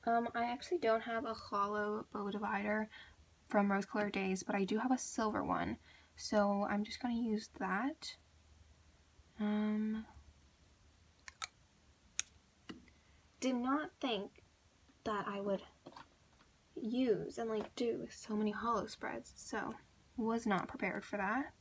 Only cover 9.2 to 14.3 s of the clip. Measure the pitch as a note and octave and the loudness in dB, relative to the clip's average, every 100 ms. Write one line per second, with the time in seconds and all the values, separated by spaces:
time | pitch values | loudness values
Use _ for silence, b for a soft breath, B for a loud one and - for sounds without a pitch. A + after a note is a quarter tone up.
9.2 | - - G#3 G#3 G#3+ G#3+ G#3+ A3 A3 - | -20 -2 0 2 2 2 0 -2 -6 -18
10.2 | - - - - - - - - - - | -20 -20 -20 -20 -20 -20 -20 -20 -20 -18
11.2 | - - - - - - - _ - - | -18 -8 -10 -10 -20 -20 -20 _ -6 -6
12.2 | - - _ _ - - - b b b | -6 -18 _ _ -18 -18 -18 b b b
13.2 | - - B3+ B3 B3 C#4 D#4 _ C4+ G#3 | -20 -2 0 2 2 0 -2 _ -2 -2
14.2 | G3+ | -4